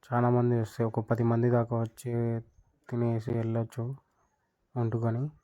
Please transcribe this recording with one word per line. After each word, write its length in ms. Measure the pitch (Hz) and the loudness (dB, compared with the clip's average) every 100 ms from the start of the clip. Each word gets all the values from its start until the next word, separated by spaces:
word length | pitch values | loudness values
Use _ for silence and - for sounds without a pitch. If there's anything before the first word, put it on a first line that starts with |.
చాలా 240 | - 120 120 | -2 0 4
మంది 260 | 123 120 120 | 4 4 2
వస్తే 200 | 110 - | -2 -2
ఒక 160 | 117 113 110 | -2 -2 -2
పది 140 | 117 | 2
మంది 240 | 117 117 120 120 | 2 4 4 2
దాకా 180 | 113 113 | 2 -2
వచ్చి 300 | 113 - 123 117 117 117 117 _ _ _ - | -4 -6 -6 -2 -2 -4 -8 _ _ _ -8
తినేసి 400 | 120 120 117 113 | -2 0 0 -2
వెళ్ళొచ్చు 520 | 117 113 113 113 - 117 135 _ _ _ _ _ _ _ 123 | -2 -2 -2 -4 -6 -6 -8 _ _ _ _ _ _ _ -2
వండుకొని. 480 | 117 117 117 117 147 - | -2 0 0 0 -4 -8